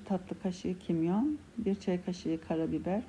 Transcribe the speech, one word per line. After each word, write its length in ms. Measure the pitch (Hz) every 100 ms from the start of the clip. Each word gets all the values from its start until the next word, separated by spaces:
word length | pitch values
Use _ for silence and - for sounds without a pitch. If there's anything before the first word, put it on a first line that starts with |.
tatlı 360 | - 185 - 196
kaşığı 360 | 190 180 - 180
kimyon, 600 | - 170 165 196 285 302 - -
bir 160 | 202
çay 300 | 196 - 180
kaşığı 340 | 180 180 165 160 -
karabiber, 540 | 165 160 156 175 190